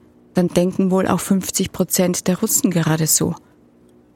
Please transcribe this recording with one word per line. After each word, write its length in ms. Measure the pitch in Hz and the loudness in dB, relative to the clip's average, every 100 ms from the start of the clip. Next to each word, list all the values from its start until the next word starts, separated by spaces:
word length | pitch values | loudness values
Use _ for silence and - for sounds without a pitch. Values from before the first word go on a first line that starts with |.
| - _ - | -20 _ -6
dann 120 | 185 180 | -2 0
denken 460 | 180 185 180 190 | 2 0 0 0
wohl 160 | 190 - | 2 0
auch 120 | 185 | -2
fünfzig 520 | - 196 - - 185 | 0 -2 0 -2 -2
Prozent 560 | - 180 - 180 180 - | -2 -2 0 0 0 -2
der 100 | 180 | -2
Russen 320 | 220 - 196 | -2 0 0
gerade 380 | 170 156 160 156 | 0 0 0 0
so. 260 | - - - - _ _ _ - _ _ | 0 -2 -4 -14 _ _ _ -20 _ _